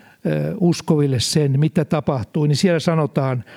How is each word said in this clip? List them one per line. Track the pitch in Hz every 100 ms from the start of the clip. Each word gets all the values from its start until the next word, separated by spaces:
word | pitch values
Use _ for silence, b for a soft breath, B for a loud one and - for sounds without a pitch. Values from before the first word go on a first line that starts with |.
| b b -
ö, | 151 151 180
uskoville | 175 160 - 156 143 127
sen, | - 160 147 135
mitä | 151 -
tapahtui, | 147 156 160 139 - 156 147
niin | 143
siellä | 185 165
sanotaan | 175 160 147 - 131 127 B